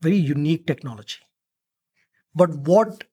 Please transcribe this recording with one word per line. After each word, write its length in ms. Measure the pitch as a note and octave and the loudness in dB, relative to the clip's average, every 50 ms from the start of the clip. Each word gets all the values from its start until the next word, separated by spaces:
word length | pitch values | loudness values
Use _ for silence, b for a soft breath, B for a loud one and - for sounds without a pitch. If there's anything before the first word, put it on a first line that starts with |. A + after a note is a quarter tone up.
very 160 | - D#3+ G3 | 0 0 2
unique 500 | G3+ D#3+ C3+ D3 C#3 D3 D3+ E3 D#3+ - | 2 2 0 0 0 0 0 -2 -2 -2
technology. 520 | - C#3+ - - C3 A#2 G#2 G#2 - - - _ _ _ _ _ _ _ _ _ _ _ _ _ _ _ _ _ _ _ _ _ _ - | -4 -6 -6 -8 -14 -14 -14 -14 -16 -18 -18 _ _ _ _ _ _ _ _ _ _ _ _ _ _ _ _ _ _ _ _ _ _ 0
But 200 | D#3 F3+ E3 D#3 | 2 2 2 0
what 500 | D3 C#3 D#3 F3+ G#3 A3 G#3+ - - - _ | -2 0 2 4 4 4 2 -4 -14 -18 _